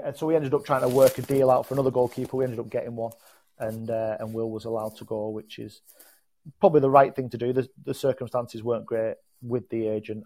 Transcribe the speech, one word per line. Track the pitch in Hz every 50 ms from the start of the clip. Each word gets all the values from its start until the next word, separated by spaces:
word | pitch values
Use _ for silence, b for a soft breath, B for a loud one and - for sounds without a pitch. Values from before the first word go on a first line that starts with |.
| - 147 131
so | - 160 156
we | 160
ended | 160 151 135 131
up | 151 -
trying | - 147 131
to | 127 127
work | 123 135 135 127 - -
a |
deal | 123 - 139 135 135 131
out | 127 131 127
for | - 131
another | 139 135 131
goalkeeper. | 127 127 123 120 - - 127 117 - 131
We | 131
ended | 131 117 113
up | 117 113
getting | 107 120 - 123 117
one, | 117 113 113 113 b b b b b b b _ _
and, | 123 110 110 113 113 110
uh, | 117 113 113 110 107 -
and | 113 110 113
Will | 113 113 113
was | 110 110 110
allowed | 117 113 113 110 110 110 -
to | 113
go, | 110 113 110 107 107
which | 107 107 - _ - -
is | 113 107 - - _ b b b b b b b b b _ _ _ 156 - _
probably | - 196 160 151
the | 135 135
right | 135 143 143 135 -
thing | - 127 120
to | - 113
do. | 120 123
The, | 127 131 123 127 _ - -
the | - 135
circumstances | - - 135 127 - 127 117 - 127 120 - - 117 110
weren't | 120 117 110 107
great | - 117 113 110 113 - - _ _ _ _
with | - 120 120 123 - _
the | - 113 110 107
agent, | 107 107 107 - 107 107 107